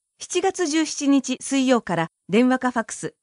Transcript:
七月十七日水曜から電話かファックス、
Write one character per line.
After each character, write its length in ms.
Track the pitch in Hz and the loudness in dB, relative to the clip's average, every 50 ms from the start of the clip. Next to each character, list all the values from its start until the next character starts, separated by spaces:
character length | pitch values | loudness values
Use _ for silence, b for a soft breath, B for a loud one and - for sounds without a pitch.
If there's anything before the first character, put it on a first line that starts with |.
| _ _ _ _ | _ _ _ _
七 240 | - - - 359 349 | -14 -6 -4 -2 0
月 240 | 381 370 - 359 | 0 0 0 -2
十 180 | 311 285 320 311 | 0 0 0 0
七 220 | 294 - - 285 277 | -2 -4 -2 0 2
日 300 | 277 277 247 - 254 - | 2 2 2 0 -6 -8
水 260 | - - 277 277 262 | -6 -2 -2 0 2
曜 140 | 254 254 233 - | 2 2 2 0
か 140 | - 180 | -2 -2
ら 120 | 165 165 160 _ _ _ - | -2 -4 -4 _ _ _ 0
電 200 | 170 220 247 254 | 2 4 4 4
話 100 | 254 254 | 2 2
か 120 | - 247 | 0 -2
フ 80 | 240 240 | -2 -2
ァ 40 | 220 | -4
ッ 20 | |
ク 100 | - - | -6 -8
ス、 200 | - - 156 - _ | -10 -10 -10 -12 _